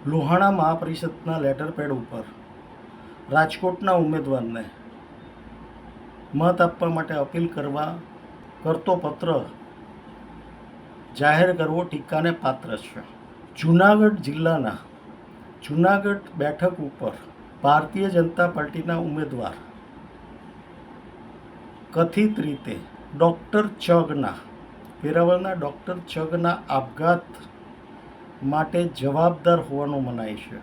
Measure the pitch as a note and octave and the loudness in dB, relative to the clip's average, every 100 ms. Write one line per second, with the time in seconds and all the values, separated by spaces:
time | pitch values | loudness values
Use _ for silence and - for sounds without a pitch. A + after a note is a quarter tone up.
0 | C#3 D#3+ C#3+ F3+ G3 F#3+ D#3 E3 D#3+ E3 | 0 0 2 4 4 4 2 0 -4 -6
1 | E3+ - E3+ D#3+ C#3 C3 D#3+ E3+ D3 C3 | -8 -8 -6 -2 -2 -2 -6 -6 -4 -6
2 | A#2 A#2 G#2+ - - - - - - - | -6 -12 -14 -18 -20 -20 -20 -20 -20 -20
3 | - - - D3 D#3+ - F#3 F3+ G3 F3+ | -20 -20 0 2 2 0 -2 0 2 4
4 | D#3 D#3 C3+ C3 A#2 A2+ G#2+ - - - | 2 0 -2 -2 -2 -8 -12 -16 -20 -20
5 | - - - - - - - - - - | -20 -20 -20 -20 -20 -20 -20 -20 -20 -20
6 | - - - C#3 E3+ F3+ E3+ - E3+ E3 | -20 -20 -8 2 2 4 2 2 -2 -2
7 | D#3 D3+ C#3 E3+ E3+ D#3 C#3+ C#3+ D#3 E3+ | -4 -4 -2 -2 -4 -4 -6 -4 -6 -8
8 | - - - - - - D#3+ D#3+ - F3+ | -14 -20 -20 -20 -20 -8 -4 -2 0 0
9 | D#3 - E3 D#3+ - - - - - - | 0 -4 -2 -2 -2 -14 -20 -20 -20 -20
10 | - - - - - - - - - - | -20 -20 -20 -20 -20 -20 -20 -20 -20 -20
11 | - - D3 D#3 F3+ F3 D#3 D#3+ F3 C#3+ | -16 0 4 6 4 4 0 -2 -4 -8
12 | - D#3 E3+ E3+ C3+ C3 - G#2+ - - | -4 0 0 0 -4 -4 -8 -12 -12 -16
13 | - - - - - - D#3+ E3+ G3 G#3+ | -18 -20 -20 -20 -20 -4 4 8 8 8
14 | G#3+ G3+ C#3 D3+ E3 D#3+ A#2 G2+ - - | 6 4 -4 0 0 2 -2 -6 -14 -20
15 | - - - - - - - D3+ F3+ G3+ | -20 -20 -20 -20 -20 -18 -6 2 4 4
16 | G3+ G3+ - E3+ D3+ D3 F3+ F3 C#3+ - | 0 -4 -6 -4 -4 0 -2 -2 -10 -6
17 | A2+ - - - - - C#3 D3+ D3+ G3 | -8 -8 -18 -20 -20 -2 4 4 2 -2
18 | G3 F3 E3 E3 F3 E3 D3+ E3+ E3 E3+ | 2 2 2 2 0 0 -6 -6 -4 -4
19 | E3+ D3+ C#3+ C3 F#2+ - - - - - | -2 -4 -4 -6 -8 -10 -18 -20 -20 -20
20 | - - - - - - - - - - | -20 -20 -20 -20 -20 -20 -20 -20 -20 -20
21 | - - - - - - - - - D#3+ | -20 -20 -20 -20 -20 -20 -20 -20 -6 0
22 | E3+ G3+ G#3+ G#3+ D3+ C3+ - F#2 - - | 2 4 2 0 -4 -6 -8 -12 -14 -20
23 | - C#3+ E3 E3+ - G#3+ G#3+ - - E3+ | -16 2 4 4 0 0 0 -4 4 4
24 | D#3+ C#3+ G#2+ F2 - - - - - - | 4 -2 -4 -6 -16 -20 -20 -20 -20 -8
25 | D3 E3 E3+ F3+ F#3+ F3+ C#3+ - - F3 | -2 2 4 2 0 -4 -6 -8 -10 -10
26 | F3 D#3+ D#3+ E3+ E3+ E3+ - C3+ B2 - | -8 -8 -4 0 0 -2 -2 -4 -4 -2
27 | E3 E3+ - - - - - - - - | 2 2 0 -20 -20 -20 -20 -20 -20 -20
28 | - - - - C#3 D#3 D#3 F3 F3 - | -20 -20 -20 -6 -2 0 0 0 -2 -2
29 | C#3 D3 E3 E3 E3+ E3+ - C#3 C#3+ C#3 | -2 4 2 4 4 4 2 -4 -4 -2
30 | B2+ A#2+ A2 G#2 - G#2+ | -4 -6 -8 -10 -12 -16